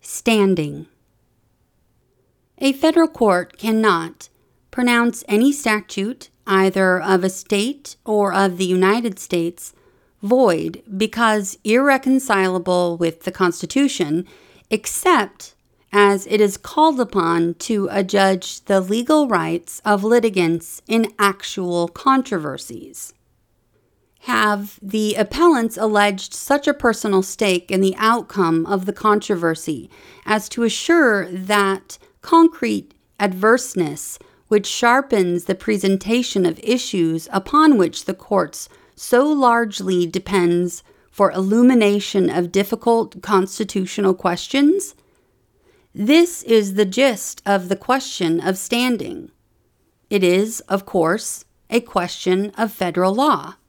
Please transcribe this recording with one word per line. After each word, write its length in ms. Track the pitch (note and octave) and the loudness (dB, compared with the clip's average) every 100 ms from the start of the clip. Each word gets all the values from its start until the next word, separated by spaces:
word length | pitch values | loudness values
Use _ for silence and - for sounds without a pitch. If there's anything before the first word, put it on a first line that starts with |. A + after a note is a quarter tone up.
Standing. 840 | - - - A3 G3 F3+ D3+ C#3+ D#3+ _ _ _ _ _ _ _ _ _ _ _ _ _ _ _ _ _ | -14 -6 0 2 2 2 -2 -8 -18 _ _ _ _ _ _ _ _ _ _ _ _ _ _ _ _ _
A 160 | C#4 | -4
federal 360 | C4+ D#4+ D#4+ D#4+ | 0 2 4 2
court 500 | D#4+ A3 F3+ F3 _ | 2 2 2 -2 _
cannot 720 | G#3+ A3 A3 E3+ E3 - - _ _ _ _ | -2 2 2 2 -2 -14 -20 _ _ _ _
pronounce 520 | - A#3+ A#3 A#3+ A#3+ - | -2 2 2 2 -2 -2
any 240 | G#3 C4 | 2 2
statute, 800 | C#4 A#3 G#3+ - - G3+ B3+ - _ - | 2 -2 -2 -4 -6 -6 -8 -16 _ -2
either 560 | F#3+ F#3+ F#3 F#3+ F3+ | 2 2 2 2 0
of 220 | D#3 F#3+ | 2 0
a 40 | F#3+ | 0
state 680 | F#3+ - G3+ A3 C#4+ - - - | -6 -4 -2 -2 -6 -14 -18 -4
or 260 | G#3+ G3+ | 0 0
of 240 | F#3 G3 F3 | 0 0 0
the 80 | |
United 540 | F#3 F3+ F#3+ A3+ A#3 F#3+ | 0 2 2 0 -2 -8
States, 560 | - F3 E3+ F3 - _ _ _ _ _ | -6 -4 -4 -8 -20 _ _ _ _ _
void 600 | G3+ B3 A#3+ E3 E3 F3+ - F#3+ | -2 2 4 2 -4 -8 -12 -4
because 600 | G#3+ A3 A#3 G#3+ G3 - | -4 0 0 0 -4 -8
irreconcilable 1300 | G#3 A#3 C#4 C4+ C4+ C4 C4 G3+ F#3+ F#3 F3 F3+ F3 E3+ | 0 2 4 2 2 0 2 0 0 0 0 0 0 0
with 280 | E3+ D#3+ | -2 -2
the 80 | - | -10
Constitution, 920 | F3+ F#3 - E3 C4 C#4 - D#3 D#3+ F#3 - _ _ _ | -2 -2 -2 -4 0 0 0 -4 -4 -6 -16 _ _ _
except 840 | A3 - - F#4 D#4+ G3 _ - _ _ _ _ | -6 -4 -2 2 2 0 _ -20 _ _ _ _
as 340 | G3+ G3+ G3+ F#3+ | 2 4 2 -2
it 140 | G#3 | 2
is 160 | G#3 G3 | 2 0
called 420 | - - D#4+ C4+ | -8 2 2 2
upon 540 | A3 G3 E3 E3+ E3+ | -2 0 0 0 0
to 340 | E3+ - A3 G3 | -4 -4 -2 -2
adjudge 720 | - F#3+ G3 F#3+ F#3 - - | -2 -2 2 2 2 -4 -16
the 160 | - G3 | 0 0
legal 480 | F#3 A3 A#3+ D#4 C#4+ | 0 -4 2 2 2
rights 540 | F#3+ D#3+ E3+ - - | 0 -2 -4 -6 -8
of 200 | A3 G#3 | -2 0
litigants 760 | G#3 A#3+ A3+ F#3+ E3+ E3+ - - - | 4 2 2 2 0 0 -6 -20 -2
in 260 | A3+ A3+ - | 0 0 0
actual 680 | G3+ G3 - - F3+ F3 E3+ | -2 -2 -10 -8 -4 -2 -2
controversies. 1200 | - - C4+ B3+ F#3+ D3+ C3+ - A#2+ - - - _ _ _ _ _ _ _ _ _ _ _ | -2 0 0 0 -6 -6 -10 -14 -18 -18 -18 -20 _ _ _ _ _ _ _ _ _ _ _
Have 600 | - A#3 G#3+ G#3 G3+ - | -4 -2 0 -2 -6 -14
the 320 | G3 G#3+ G#3+ | -6 -2 -2
appellants 640 | G3 G#3 - F4 C#4+ A3+ G3+ | -2 -4 2 4 4 0 -2
alleged 580 | A3 G#3 G#3 F#3+ - | 0 2 0 0 -10
such 320 | - - C#4+ C#4+ | -14 -2 0 0
a 80 | |
personal 480 | C#4+ A#3+ A3+ A3 F#3+ | 0 0 0 0 0
stake 480 | F#3+ - G#3 F3+ F3 | 0 -2 0 0 -2
in 100 | F#3+ | 0
the 140 | F#3+ F#3 | 0 2
outcome 720 | A3 A#3 - G3+ E3+ E3 E3 | 0 0 -2 -2 0 0 0
of 180 | G3 | -4
the 80 | F#3 | -4
controversy 960 | G3+ G#3+ G#3+ - F#3+ E3+ D#3+ - C#3+ - - - - | -2 0 0 0 -2 -2 -4 -6 -8 -10 -20 -20 -20
as 240 | - G#3+ - | -4 -4 -4
to 160 | - | -4
assure 680 | A#3 - - E4+ C4+ G#3 F3 | -2 -2 0 2 4 2 -4
that 680 | F#3 F#3 G#3 G3 F#3+ _ - _ _ | -10 -2 0 2 -2 _ -20 _ _
concrete 720 | - E4 E4 - A#3 G#3 - _ _ _ | 2 6 6 2 -4 -4 -8 _ _ _
adverseness 960 | G#3 F#3 G#3 B3 - F#3+ D#3+ D3+ - - - _ _ | -2 0 2 2 0 -4 -4 -6 -12 -16 -20 _ _
which 180 | G#3 G3 | 0 0
sharpens 800 | - A#3 B3+ C4+ A3 F3+ F3 | 0 2 2 2 0 0 -2
the 100 | - | -4
presentation 920 | F#3 - G#3 F#3+ F#3+ G3 A#3+ A#3+ G3+ | -6 -2 -2 0 -2 0 -2 0 0
of 140 | F3+ E3 | 0 -2
issues 680 | - A#3+ - G3 E3 D#3+ - | -2 -2 -2 -2 0 -2 -4
upon 460 | F#3+ G3 D4 D#4 B3+ | -8 0 4 6 6
which 280 | F3 - - | 2 -2 -8
the 80 | |
courts 540 | F#3+ - G3+ E3 - - _ _ _ | -10 -2 -2 -2 -6 -18 _ _ _
so 280 | - A#3+ | 0 2
largely 840 | C#4+ D4+ B3+ A#3 A#3 - F#3 F3+ F3 | 4 2 2 2 -2 -4 -2 0 0
depends 760 | F3+ - F#3+ F3 F3 F3+ - _ _ _ | -4 -2 0 2 2 -2 -6 _ _ _
for 200 | - G3 | 0 0
illumination 960 | E3 F#3+ A3 B3 B3 G#3 G3+ G3 G3+ F3+ | 2 0 4 6 6 4 2 -2 0 0
of 220 | D#3+ F3 | 0 -2
difficult 720 | G3 G3 A3 - A#3 A3 - | -2 -2 -2 0 0 0 -10
constitutional 920 | - G3+ F#3+ - G3+ G3+ F#3 - G3 | -2 0 0 -4 -6 -4 -4 -2 0
questions? 840 | F#3 F3+ F3 - C4+ C#4+ F#4+ - - _ _ _ _ _ _ _ _ _ | 0 -2 -4 -4 2 4 2 -2 -16 _ _ _ _ _ _ _ _ _
This 480 | - G#3 D#4 E4+ - | -6 4 4 4 0
is 320 | - A3+ G3+ | 2 2 2
the 100 | G3 | 0
gist 580 | G#3 G3 C4+ G#3 - - - | 0 2 0 0 -10 -10 -2
of 220 | G3+ F3+ | -2 -2
the 80 | G3 | -6
question 640 | - C4 C4 - E3+ E3 | -2 -4 -4 -4 -2 -2
of 180 | E3 F#3+ | -2 -4
standing. 720 | - A#3 B3+ A3+ A#2 D#2+ - _ _ _ _ _ _ _ _ | -4 -2 0 -2 -6 -12 -16 _ _ _ _ _ _ _ _
It 140 | G3+ | 0
is, 360 | F#3 F#3 G#3+ A3+ | 2 2 0 -6
of 220 | - G3 | -6 -6
course, 600 | F#3+ F#3+ D#3+ G3+ - - - _ _ | -2 -2 0 -2 -6 -14 -16 _ _
a 100 | A3+ | -4
question 680 | A#3 G3 F3+ - - F#3 G3+ - | -2 -4 -4 -6 -2 -2 -2 -4
of 140 | A3+ | -6
federal 420 | - F3+ F3 F#3 | -4 -4 0 0
law. 400 | G3+ D4 G3 C#3+ - | 0 0 0 -4 -18